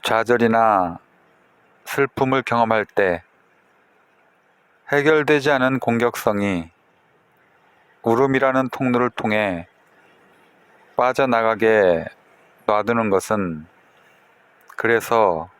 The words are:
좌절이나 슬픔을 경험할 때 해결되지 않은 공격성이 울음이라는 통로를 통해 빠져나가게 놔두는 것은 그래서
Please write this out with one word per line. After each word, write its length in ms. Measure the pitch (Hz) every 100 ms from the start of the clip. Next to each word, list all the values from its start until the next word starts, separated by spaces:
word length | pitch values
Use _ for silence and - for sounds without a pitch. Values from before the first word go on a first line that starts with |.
좌절이나 960 | - 113 113 120 113 113 113 101 87 85 _ _ _ _ _ _ _ _
슬픔을 580 | - - 139 - 131 131
경험할 420 | 120 120 113 110
때 380 | 101 - 98 85 _ _ _ _ _ _ _ _ _ _ _ _ _ _ _ _ -
해결되지 640 | 143 143 156 147 147 139
않은 260 | 139 131 131
공격성이 920 | - 117 120 - - 104 101 90 82 _ _ _ _ _ _ _ _ _ _ _ _ _
울음이라는 680 | 117 117 135 131 135 131 127
통로를 400 | - 127 123 123
통해 580 | - 110 107 104 87 85 _ _ _ _ _ _ _ _ _ _ _ _ -
빠져나가게 1080 | 127 127 135 117 113 110 113 110 92 85 78 - _ _ _ _ -
놔두는 440 | 104 104 117 110
것은 560 | 95 - 107 92 78 78 _ _ _ _ _ _ _ _ _ _ -
그래서 760 | 113 113 - 117 104 82 85